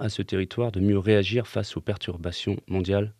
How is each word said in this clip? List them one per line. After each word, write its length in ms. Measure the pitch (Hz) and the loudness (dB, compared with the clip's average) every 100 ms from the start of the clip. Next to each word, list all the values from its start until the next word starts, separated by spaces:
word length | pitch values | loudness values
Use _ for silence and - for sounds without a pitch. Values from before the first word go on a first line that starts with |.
à 60 | 110 | -2
ce 140 | - | -4
territoire 500 | 104 95 92 - 120 | -2 -2 -2 -2 -2
de 80 | 95 | 2
mieux 180 | 98 101 | 4 4
réagir 480 | 95 107 95 117 113 | 6 4 4 0 -2
face 300 | 113 101 - | -4 -4 -6
aux 40 | |
perturbations 760 | - 101 - 90 85 - - 101 - | -4 -6 -6 -6 -6 -6 -4 -4 -2
mondiales, 480 | 95 90 101 107 - | -2 2 0 0 -6